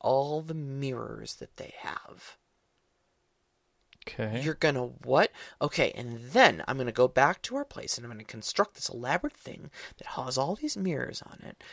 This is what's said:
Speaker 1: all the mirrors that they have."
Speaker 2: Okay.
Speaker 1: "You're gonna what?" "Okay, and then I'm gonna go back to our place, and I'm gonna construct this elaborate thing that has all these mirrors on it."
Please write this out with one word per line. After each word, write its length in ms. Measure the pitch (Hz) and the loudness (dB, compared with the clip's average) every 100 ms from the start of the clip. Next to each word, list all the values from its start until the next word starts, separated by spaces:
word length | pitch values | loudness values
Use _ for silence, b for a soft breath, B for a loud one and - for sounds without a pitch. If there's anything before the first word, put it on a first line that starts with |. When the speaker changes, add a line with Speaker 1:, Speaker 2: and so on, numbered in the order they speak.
Speaker 1:
all 420 | - 131 143 151 | 2 4 2 -2
the 100 | 160 | -4
mirrors 800 | 160 139 135 135 120 110 110 - - | -6 -6 -4 -4 -4 -6 -10 -12 -12
that 200 | - - | -14 -14
they 180 | - - | -14 -10
have." 580 | - - - - - - _ _ _ _ _ _ _ _ _ _ _ _ _ _ _ _ - | -8 -8 -10 -18 -18 -20 _ _ _ _ _ _ _ _ _ _ _ _ _ _ _ _ -14
Speaker 2:
Okay. 320 | - 110 117 | -6 -4 -2
Speaker 1:
"You're 120 | 147 | -2
gonna 280 | 156 160 135 123 | 0 0 0 -4
what?" 440 | - 117 139 208 B B B | -8 2 4 4 B B B
"Okay, 300 | 147 - 127 | -2 2 0
and 240 | - 120 117 120 | 0 -10 -10 0
then 320 | 208 226 85 - | 8 8 8 -2
I'm 100 | 135 | -2
gonna 140 | 123 | 0
go 140 | 113 127 | 4 6
back 320 | 131 139 185 | 8 6 4
to 140 | - 262 | -4 -6
our 80 | |
place, 320 | 277 - - - | -6 -8 -6 -6
and 80 | |
I'm 60 | 120 | -8
gonna 140 | 110 | -14
construct 500 | 110 113 - - - | -12 -10 -4 0 0
this 140 | - - | 0 -8
elaborate 480 | 120 120 170 294 - | -4 0 0 0 -6
thing 340 | - - 147 B B B | -14 -14 -14 B B B
that 100 | - | -10
has 280 | - 127 127 | -6 -2 0
all 200 | 139 214 | 0 0
these 200 | 302 208 | -4 -2
mirrors 460 | 190 143 123 - | -2 -2 -4 -8
on 160 | - - - | -14 -16 -16
it." 160 | - b | -16 b